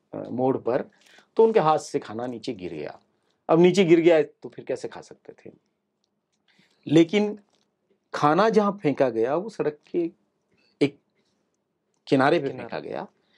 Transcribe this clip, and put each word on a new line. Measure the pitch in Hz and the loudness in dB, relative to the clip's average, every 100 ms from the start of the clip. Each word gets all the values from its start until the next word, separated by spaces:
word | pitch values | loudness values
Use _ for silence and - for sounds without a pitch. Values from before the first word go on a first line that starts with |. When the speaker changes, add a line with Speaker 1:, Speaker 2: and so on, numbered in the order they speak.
| _ | _
Speaker 1:
अ, | 104 | -14
मोड़ | 101 113 131 120 | -10 -4 -2 -2
पर, | 110 135 - _ _ _ _ - | -2 -4 -6 _ _ _ _ 2
तो | |
उनके | 226 214 | 2 4
हाथ | 156 156 | 2 0
से | - 139 | -2 -8
खाना | - 107 123 | -8 -10 -10
नीचे | 117 - | -10 -10
गिर | 104 90 | -10 -10
गया। | 78 - - _ _ _ _ - | -10 -12 -14 _ _ _ _ 0
अब | 165 | 4
नीचे | 180 180 170 | 6 4 4
गिर | 170 | 6
गया | 165 160 | 6 4
तो | 147 _ 123 | 2 _ -20
फिर | - 117 | -14 -10
कैसे | 123 113 | -8 -10
खा | - | -14
सकते | 113 - - | -20 -20 -20
थे?" | - - - _ _ _ _ _ _ _ _ _ _ _ _ - | -20 -20 -20 _ _ _ _ _ _ _ _ _ _ _ _ 0
लेकिन | 156 165 208 208 208 _ _ _ _ _ _ _ | 2 4 2 -2 -6 _ _ _ _ _ _ _
खाना | - 147 165 220 | -2 0 2 2
जहाँ | 208 202 196 | 2 0 -2
फेंका | 151 131 131 | -2 0 -2
गया, | 113 120 156 | 0 -2 -2
वो | 214 | -6
सड़क | - 156 151 _ | -8 -8 -8 _
के | 175 165 - _ _ _ _ _ - | -6 -6 -8 _ _ _ _ _ -4
एक | 139 - _ _ _ _ _ _ _ _ _ _ - | -4 -4 _ _ _ _ _ _ _ _ _ _ -2
किनारे | 135 135 170 | 0 2 0
पे | 139 | -2
Speaker 2:
किनारे। | 127 | -10
Speaker 1:
फेंका | 117 78 | -12 -12
गया | 73 - - _ _ | -10 -12 -12 _ _